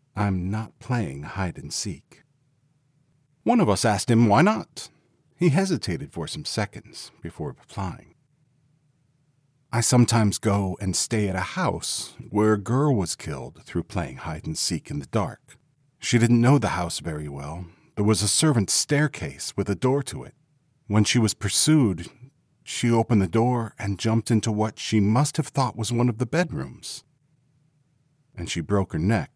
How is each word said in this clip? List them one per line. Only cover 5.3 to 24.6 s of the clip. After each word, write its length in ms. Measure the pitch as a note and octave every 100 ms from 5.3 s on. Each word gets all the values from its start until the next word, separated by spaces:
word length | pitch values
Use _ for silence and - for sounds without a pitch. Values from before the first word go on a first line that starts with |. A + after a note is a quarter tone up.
He 140 | _ F3
hesitated 640 | D3 F#3+ D#3 - D#3+ C#3+
for 140 | - D#2
some 180 | D#2
seconds 680 | D2 - G2+ - - - - -
before 300 | E2 - G#2
replying. 600 | - _ - F#2+ - - _ _ _ _ _ _ _ _ _ _ _ _ _ _ _ _
"I 80 | A#2+
sometimes 560 | - B2+ A#2+ A2+ G#2+ -
go 400 | G#2+ G2+ F#2+ F2+
and 120 | G2
stay 360 | E2+ - A2 G2+
at 40 |
a 220 | F#2 F#2 -
house 580 | E3 E2+ - - - - -
where 240 | G#2 G#2+
a 60 | G#2+
girl 360 | F#2+ B2 D3
was 220 | A#2 E2+ -
killed 480 | - C#2 - -
through 200 | - F2
playing 340 | - - D2+ C2
hide 260 | E2 D2+ D#2+
and 120 | D#2
seek 320 | - E2 -
in 80 | D2
the 80 | -
dark. 480 | A2 G#2 G#2+ _ - _ _ _ _
She 160 | - A#2+
didn't 240 | A2+ A#2+
know 180 | A#2+ C#3+
the 100 | G#2
house 320 | F#2 E2+ -
very 280 | D#2 D2+ D2+
well. 380 | C#2 C#2+ E2 F2 - _ -
There 80 |
was 180 | G#2 G#2+
a 60 | G#2+
servant's 440 | - D#3+ A#2+ G2
staircase 840 | - - C#3+ D3+ - D2+ C2+ - -
with 120 | G2
a 60 |
door 260 | F#2+ B2+ C#3+
to 180 | C3 C2+
it. 140 | B1 - _ _ _ _ -
When 160 | G#2+
she 160 | G#2 B2+
was 160 | G#2+
pursued, 720 | - G#2 - - D#3 A#2 E2+ F2 - - _ _ _
she 260 | - - A#2+
opened 320 | A#2 A2 A2
the 60 | F2+
door 480 | A2+ A#2+ B2 A2+ -
and 180 | G2+ G2
jumped 320 | A2+ A2+ -
into 220 | A2+ A#2
what 260 | G#2+